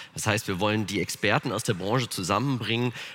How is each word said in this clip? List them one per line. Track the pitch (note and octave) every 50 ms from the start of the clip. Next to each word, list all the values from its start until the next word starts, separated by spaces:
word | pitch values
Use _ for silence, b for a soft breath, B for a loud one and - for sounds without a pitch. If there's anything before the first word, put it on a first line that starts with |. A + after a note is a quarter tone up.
| B B -
Das | - - A2
heißt, | G#2 G#2+ - -
wir | F#2+ E2+
wollen | G2+ G#2 G#2+ A2 G#2+ F2+
die | G2+ G2
Experten | E2+ - - - - G2+ G#2+ D3 - -
aus | F#2 A2 -
der | - G#2+
Branche | E2+ F#2 G2+ A2+ C3 A#2+ -
zusammenbringen, | - - F#2+ D#2+ G2+ G2+ B2+ C#3+ C3+ A#2 G#2+ G#2 A2+ A#2 B2 B2 A#2+ B B B B